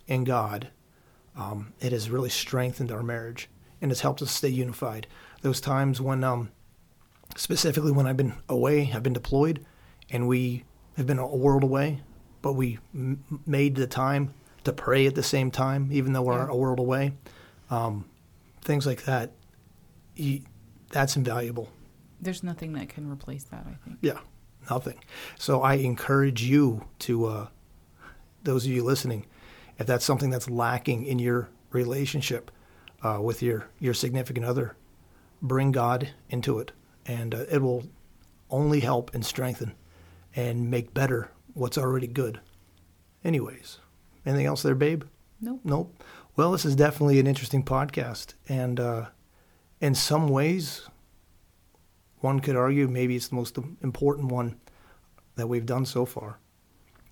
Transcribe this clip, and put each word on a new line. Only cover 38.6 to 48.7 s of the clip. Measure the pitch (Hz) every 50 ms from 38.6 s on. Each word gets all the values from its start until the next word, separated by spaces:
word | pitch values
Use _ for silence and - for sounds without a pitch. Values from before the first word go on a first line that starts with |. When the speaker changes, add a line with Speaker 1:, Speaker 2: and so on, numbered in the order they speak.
| 147 147 151 147
Speaker 1:
help | - 139 131 120 120 - -
and | 123 107
strengthen | - - - 127 127 120 - 143 107 - - - - - - - - - - - - -
and | 127 120 123 120 120 120 120
make | 123 123 117 - -
better | - 139 135 127 110 104 - - - _ - -
what's | - 127 123 - 151
already | 131 127 131 131 127
good. | 117 120 139 127 113 113 - - - - - _ _ _ - - _ _ _ _ _ _ _ -
Anyways, | 175 165 139 - - - - - - - - - _ _ _ _ _ _ - -
anything | 143 139 139 139
else | 147 147 139
there, | - 147 135
babe? | 131 147 151 165 160 143 - - _ _ _ _ -
Speaker 2:
Nope. | 220 233 254 254 -
Speaker 1:
Nope. | 170 139 151 175 175 - - - - - - - - _
Well, | - 151 175
this | 185 175 -
is | 151 139
definitely | 135 147 147 147 147 147 143 139 139
an | 131
interesting | 139 135 - 123 - - 135 135
podcast, | - 131 131 139 143 - - 120 123 110 - - - - - -
and, | - 135 131 127 123